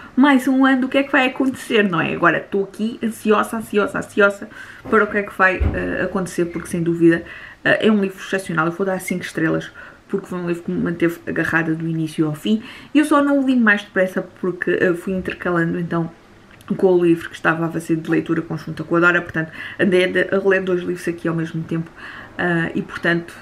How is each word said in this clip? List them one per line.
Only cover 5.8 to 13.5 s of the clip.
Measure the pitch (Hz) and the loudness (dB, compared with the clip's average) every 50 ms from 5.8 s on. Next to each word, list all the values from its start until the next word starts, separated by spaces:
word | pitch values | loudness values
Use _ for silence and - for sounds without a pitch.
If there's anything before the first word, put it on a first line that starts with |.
| 180 180 175 - 180 | -2 -4 -2 -2 -2
acontecer, | 185 - 196 180 170 - - 175 | -2 -2 -4 -4 -4 -2 -2 -2
porque | 170 - 170 - - | -2 -4 -8 -8 -6
sem | - 175 165 | -4 -2 0
dúvida, | 170 170 170 165 170 165 165 - - - - - - - - - | 0 2 4 6 6 6 4 0 -6 -14 -18 -18 -20 -14 -4 0
ah, | - - - | 2 2 4
é | - 214 | 4 4
um | 220 208 | 4 4
livro | 196 196 190 - | 2 0 -4 -8
excepcional. | - - - 190 190 - 170 160 160 | -8 -4 -4 -4 -4 -2 -2 -2 0
Eu | 170 | 0
vou | 170 - 196 | -2 -2 -2
dar | 190 190 185 | -2 -2 -4
cinco | 185 - 185 180 175 | -4 -4 -6 -6 -6
estrelas, | - - - 160 160 160 160 160 - - - - - - - - - | -6 -4 -2 0 0 0 -2 -4 -6 -12 -18 -20 -20 -20 -20 -8 -6
porque | - 196 - - | -6 -6 -4 -6
foi | 185 180 | -8 -6
um | 175 175 | -4 -4
livro | 170 170 - | -4 -4 -4
que | - | -4
me | 180 170 | -4 -2
manteve | 160 175 170 170 170 165 170 - - | -2 -2 0 0 0 0 0 -2 -8
agarrada | - - 165 165 - - 165 160 160 160 | -6 -4 -2 -2 0 0 0 0 0 -2
do | 160 165 165 | -2 -4 -4
início | 165 160 160 156 - - 160 156 | -2 -2 -4 -2 -2 -2 -2 -2
ao | 151 | -2
fim. | - - 208 214 214 - - - - - - - | -2 -2 0 0 0 -2 -6 -18 -20 -10 -2 2
Eu | 285 302 | 2 4
só | 294 311 285 285 | 4 4 4 4
não | 285 285 285 | 4 2 2
o | 269 | 2
li | 262 | 2